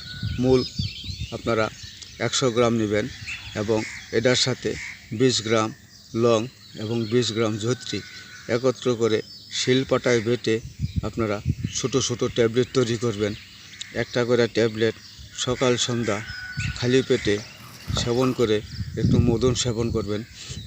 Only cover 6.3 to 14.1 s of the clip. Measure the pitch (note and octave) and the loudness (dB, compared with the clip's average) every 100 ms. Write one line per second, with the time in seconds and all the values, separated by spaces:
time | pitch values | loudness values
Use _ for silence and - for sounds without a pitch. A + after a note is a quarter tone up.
6.3 | A2+ B2 - - - G#2+ A#2 G#2+ B2 A2 | 4 2 -8 -16 -10 -4 -2 0 2 2
7.3 | G#2+ A2+ G#2+ A2+ B2 - G2+ - - - | 0 0 0 -2 -2 -4 -8 -8 -14 -18
8.3 | - - A#2+ B2+ B2 B2+ A2+ A2+ G#2+ - | -12 -2 0 2 0 0 2 2 2 -2
9.3 | - - - - B2+ C3+ B2+ C3 A#2+ G#2+ | -12 -10 -4 2 2 4 2 4 2 2
10.3 | B2 - A2 - - - - G#2+ A#2 A2 | 0 0 -2 -2 -6 -4 -2 -4 -2 -2
11.3 | G#2 - - - - C3 C3 - A#2+ B2 | -2 -2 -2 -2 -4 -2 0 0 -2 -2
12.3 | A#2 A2+ A#2 A#2+ C3 A#2 A#2 A#2+ G2+ G#2 | 2 2 4 0 2 0 0 -2 0 -2
13.3 | A2 - - - - - G#2+ A#2+ | -4 -12 -20 -20 -16 -10 -6 -2